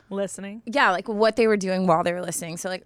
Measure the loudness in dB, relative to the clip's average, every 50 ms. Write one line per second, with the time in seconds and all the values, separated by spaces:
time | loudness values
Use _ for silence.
0 | _ _ -6 -6 -6 -6 -8 -12 -12 -14 -14 -14 -14 -4 0 2 4 4 4 2
1 | -2 -4 0 2 2 2 4 4 4 4 4 2 0 -2 0 0 4 4 4 4
2 | 4 0 -2 -4 -6 -6 -8 -8 -8 -8 -10 -10 -8 -8 -10 -10 -12